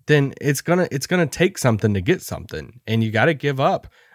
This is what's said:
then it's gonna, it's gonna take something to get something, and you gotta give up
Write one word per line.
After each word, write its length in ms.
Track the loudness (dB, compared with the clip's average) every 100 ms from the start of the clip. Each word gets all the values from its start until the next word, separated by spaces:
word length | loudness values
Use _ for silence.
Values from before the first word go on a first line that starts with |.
| 2
then 260 | 2 2 -2
it's 200 | -2 -2
gonna, 260 | 0 0 0
it's 140 | -4 -2
gonna 220 | 0 0
take 320 | 0 0 2
something 340 | 0 2 2
to 80 | 0
get 220 | 0 -2
something, 580 | -4 -12 -10 -12 -14 -12 -4
and 160 | -2
you 80 | 0
gotta 240 | 2 2 2
give 240 | -2 0
up 260 | 0 0 -6 _ _